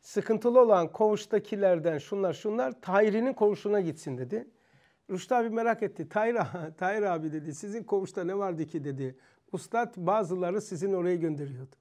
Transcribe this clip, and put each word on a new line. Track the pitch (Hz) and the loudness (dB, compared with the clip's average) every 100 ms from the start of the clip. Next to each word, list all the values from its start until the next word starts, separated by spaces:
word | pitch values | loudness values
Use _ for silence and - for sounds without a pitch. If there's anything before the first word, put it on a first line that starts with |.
sıkıntılı | - 208 190 220 240 247 | -4 -6 0 0 4 6
olan | 240 190 165 | 8 6 4
koğuştakilerden | - 214 208 - 214 214 208 196 175 160 151 | 2 2 2 0 -2 -2 0 4 4 2 -2
şunlar | - 202 190 | -4 -2 -2
şunlar | 143 214 220 254 247 | -2 -4 -2 -2 -4
Tahir'in | - 190 214 214 247 | 0 4 4 4 0
koğuşuna | 254 208 202 208 208 | 2 2 2 0 0
gitsin | 175 - - 127 | 0 -4 -8 -8
dedi. | 127 214 - _ _ _ _ _ - | -6 -6 -8 _ _ _ _ _ -10
Rüştü | 185 - | -10 0
abi | 247 233 | 0 0
merak | 226 233 226 | 0 0 0
etti. | 208 - 160 | -4 -6 -4
"Tahir, | 208 226 233 143 175 | 0 0 0 -2 -4
<laughs> | 160 160 | -10 -4
Tahir | 180 214 | -2 0
abi," | 208 165 156 | 0 0 -4
dedi, | 151 156 | -6 -8
"sizin | 147 208 226 | -10 -8 -10
koğuşta | - 202 190 - | -2 -2 -2 -4
ne | 175 196 | -4 -2
vardı | 196 160 156 | -2 -4 -4
ki?" | 165 | -6
dedi. | 143 139 131 127 _ _ _ | -6 -6 -8 -10 _ _ _
"Ustad | 180 - 233 233 208 | -10 -4 -2 -2 -2
bazıları | 175 214 180 185 180 202 | 0 2 2 -2 -2 -2
sizin | 208 175 196 | -4 -6 -2
oraya | 190 175 175 | 0 0 0
gönderiyordu." | 165 147 143 127 135 _ | -2 -4 -8 -10 -16 _